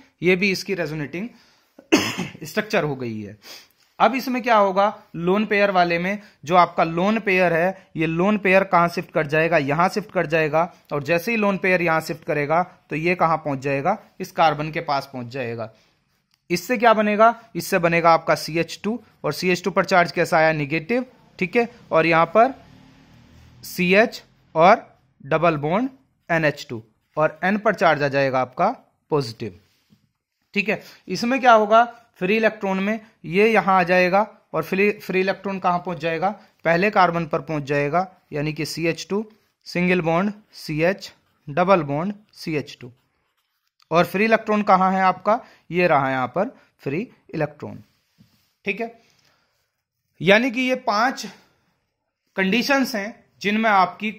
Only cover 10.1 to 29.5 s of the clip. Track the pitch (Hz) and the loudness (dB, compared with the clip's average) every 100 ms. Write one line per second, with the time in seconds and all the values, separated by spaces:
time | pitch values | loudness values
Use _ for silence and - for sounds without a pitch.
10.1 | 180 160 160 156 156 175 - - 147 135 | -4 0 0 0 0 -2 -6 -10 -6 -2
11.1 | 170 226 226 202 185 190 180 170 160 160 | -2 0 -2 0 0 0 0 2 0 -2
12.1 | 156 - 147 143 165 175 _ - 151 170 | -8 -4 -4 0 0 -2 _ -10 -4 -2
13.1 | 180 165 156 151 135 139 139 156 208 - | 0 0 0 -4 -6 -4 -2 -2 -4 -8
14.1 | - 185 - 160 147 156 160 151 139 135 | -16 -6 0 2 0 -6 -6 -4 -4 -6
15.1 | 127 120 135 120 117 113 _ _ _ _ | -12 -12 -8 -8 -8 -10 _ _ _ _
16.1 | _ _ _ - 175 - 247 233 214 214 | _ _ _ -6 -6 -4 2 2 4 2
17.1 | 208 226 - - 170 - 190 170 170 170 | 4 2 2 -8 -10 -2 0 2 2 4
18.1 | 160 165 151 - 160 165 - 202 233 _ | 4 2 -2 -2 -4 -4 -6 -8 -8 _
19.1 | _ 147 151 180 180 196 190 175 185 170 | _ -8 -4 -2 -2 -2 -2 2 2 2
20.1 | 180 160 170 160 156 139 160 156 240 247 | 0 0 2 2 0 -2 -4 -2 -4 -4
21.1 | - _ - 180 240 233 - - 165 165 | -12 _ -8 -2 -2 -2 -6 -2 0 2
22.1 | 165 165 214 254 - - - - _ _ | 2 4 4 4 0 -20 -20 -20 _ _
23.1 | - _ - - - - - 180 196 226 | -20 _ -20 -20 -20 -10 -2 2 4 2
24.1 | - - _ _ 160 175 254 - _ _ | -2 -20 _ _ 4 4 4 0 _ _
25.1 | _ 135 160 170 151 147 196 262 - _ | _ -4 0 2 0 -2 -2 -4 -8 _
26.1 | _ - 165 156 - - 117 - _ _ | _ -4 0 0 -2 -8 -14 -14 _ _
27.1 | 156 156 - 185 208 220 185 175 147 143 | -2 -2 0 -2 0 0 2 2 2 0
28.1 | 139 135 127 123 - 190 254 _ _ - | 0 0 0 -2 -2 -2 -2 _ _ -4
29.1 | 151 117 - 107 | -4 -2 -8 -12